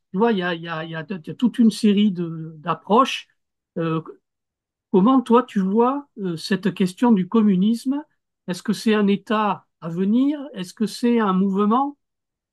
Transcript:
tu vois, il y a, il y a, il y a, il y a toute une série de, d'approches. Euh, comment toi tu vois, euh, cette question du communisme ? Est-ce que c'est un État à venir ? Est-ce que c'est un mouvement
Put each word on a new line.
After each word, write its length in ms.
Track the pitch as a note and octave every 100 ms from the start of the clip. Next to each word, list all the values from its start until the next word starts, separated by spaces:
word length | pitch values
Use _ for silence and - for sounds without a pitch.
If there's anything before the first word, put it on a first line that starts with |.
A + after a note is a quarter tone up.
| _
tu 80 | F#3
vois, 120 | A#3
il 60 | G3+
y 40 |
a, 100 | F3+
il 80 | E3+
y 60 | E3+
a, 160 | D#3+ E3
il 60 |
y 40 | D#3+
a, 100 | D#3
il 180 | F#3+ D#3+
y 40 |
a 20 |
toute 240 | D#3 A#3+ -
une 140 | A3+
série 400 | - G#3 G3+ G#3
de, 420 | F3 E3+ E3 D#3+ D#3+
d'approches. 680 | D#3+ D#3+ - A3 C4 - - _ _ _ _ F3
Euh, 220 | E3 D#3+ D#3+ - _ _ _ _ _ _ -
comment 300 | F#3 G#3+ C4
toi 220 | B3 A#3
tu 160 | B3 G3+
vois, 480 | F#3+ G#3+ A#3+ C#4+ C#4+ -
euh, 180 | F#3+ D#3+
cette 360 | - F#3 F#3
question 380 | F3+ F#3 - A#3+
du 160 | G3+ F3+
communisme ? 760 | A3+ G#3 F3+ G#3 A#3 C4 C#4+ - _ _ _ -
Est-ce 160 | F3+
que 100 | -
c'est 200 | G3 A3
un 140 | G#3+ G3+
État 600 | G3+ - G#3+ G#3 E3 _ _
à 80 | E3
venir ? 500 | E3+ G3 A#3+ C#4 D4+ C#4
Est-ce 200 | G3 F3+
que 120 | - G3+
c'est 320 | - A#3+ A#3
un 140 | G#3
mouvement 640 | F#3 G3 F#3+ G#3 A#3+ C#4+ C#4+ _ _ _ _ _